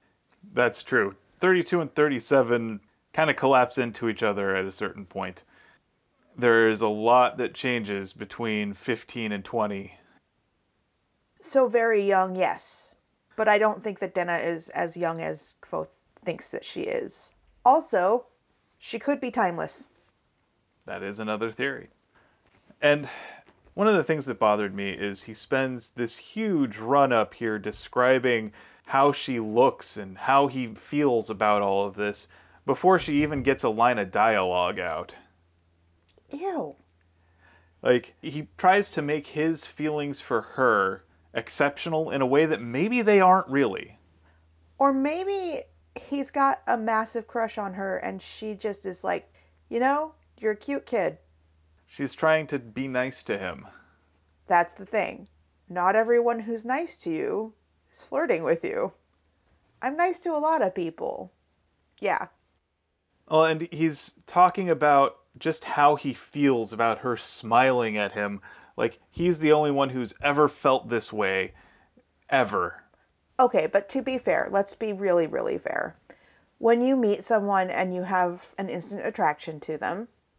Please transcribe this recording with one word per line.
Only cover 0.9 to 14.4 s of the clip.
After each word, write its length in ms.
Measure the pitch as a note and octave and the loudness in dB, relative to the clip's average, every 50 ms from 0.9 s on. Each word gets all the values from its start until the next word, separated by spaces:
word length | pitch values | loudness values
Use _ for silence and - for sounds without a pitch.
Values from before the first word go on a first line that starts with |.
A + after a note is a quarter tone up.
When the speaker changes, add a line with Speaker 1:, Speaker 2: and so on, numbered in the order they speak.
| C3 A#2+ G#2 G2 G2 _ _ _ _ _ | 0 2 2 0 -4 _ _ _ _ _
Speaker 1:
Thirty-two 400 | - F#3 F#3 F3+ E3 - F3+ F3 | 2 4 4 4 2 0 -2 -2
and 120 | D#3+ C#3 - | -2 -2 2
thirty-seven 840 | D3+ D3+ D3+ C#3 A#2+ - - C#3+ C#3 B2+ A#2 A#2+ A#2 A#2 A2+ A2 G2 - _ _ _ _ _ | 2 2 2 2 -2 0 4 4 4 6 4 2 0 0 -4 -8 -10 -14 _ _ _ _ _
kinda 220 | - - D#3+ D#3 C3+ | -2 0 2 2 2
collapse 440 | - D3 C3+ C3+ B2+ B2 A#2+ - C3+ | 2 4 4 6 6 4 2 0 -4
into 300 | B2 A#2 G#2+ - A#2+ A2+ | -4 -4 -4 -4 -4 -4
each 140 | G#2 - | -2 0
other 320 | A2+ G#2+ G2+ G2+ G2 G2 F#2+ | -2 -2 0 0 -2 -2 -2
at 100 | F#2+ F#2 | -2 -2
a 80 | F#2+ | -4
certain 320 | F#2 - G#2+ F#2+ - G#2 G2 | -6 -8 -8 -8 -8 -10 -16
point. 360 | F#2 - G2 F#2+ F#2 F#2 - _ _ _ _ _ _ _ _ _ _ _ _ _ _ _ _ _ _ _ - | -12 -10 -10 -10 -10 -12 -16 _ _ _ _ _ _ _ _ _ _ _ _ _ _ _ _ _ _ _ 2
There 300 | B2 A#2+ A2+ A2+ A2+ A2+ | 4 6 6 8 6 4
is 140 | A2 G#2 | 4 2
a 60 | A2+ G#2+ | 0 0
lot 500 | G#2+ G#2+ A2 A#2 A#2+ B2+ B2 A#2+ - B2 | 0 2 4 6 6 6 6 4 2 -4
that 160 | B2 - - | -6 -6 -6
changes 580 | - - B2+ B2 A#2+ G#2+ G2+ G2+ G2 G2 F#2+ | -6 -4 -2 -2 -2 -4 -4 -6 -6 -8 -10
between 600 | - - G#2+ G2 - - A#2 A2+ G#2+ G#2 G#2 G2+ G2 | -12 -14 -14 -14 -8 -6 -4 -2 -2 -2 -4 -6 -8
fifteen 580 | - - - A#2 G#2+ - - - B2 A2+ G#2+ | -8 -4 -4 -4 -4 -6 -12 -10 -8 -6 -6
and 120 | G#2 G2 F#2+ | -6 -6 -8
twenty. 500 | - - A#2 G#2+ G#2 G#2 G2 G2 - - _ _ _ _ _ _ _ _ _ _ _ _ _ _ _ _ _ _ _ _ _ _ _ _ _ _ _ _ _ | -6 -4 -2 -2 -2 -4 -8 -12 -14 -20 _ _ _ _ _ _ _ _ _ _ _ _ _ _ _ _ _ _ _ _ _ _ _ _ _ _ _ _ _
Speaker 2:
So 280 | - - - C4+ C4 A#3 | -20 -2 2 2 2 4
very 340 | G#3+ A#3+ A3+ A#3 A3+ G#3 | 2 2 2 4 2 2
young, 340 | G3+ G3 G3 F#3 F#3 F#3+ F#3 | 2 2 2 2 2 0 0
yes. 580 | F#3 F3+ B2 - - - - - - - _ _ _ _ _ _ _ _ _ _ | -2 -2 -2 -2 -6 -10 -18 -20 -20 -20 _ _ _ _ _ _ _ _ _ _
But 120 | - A3 - | 0 2 4
I 100 | G#3 G#3 | 4 4
don't 240 | G#3+ G#3+ G3+ F#3+ | 4 2 0 -2
think 160 | E3 A3 G3 - | -8 -10 -8 -6
that 140 | - F3+ - | -8 -4 -2
Denna 300 | F#3 F3 F3 E3+ E3 | -2 -2 -2 -2 -2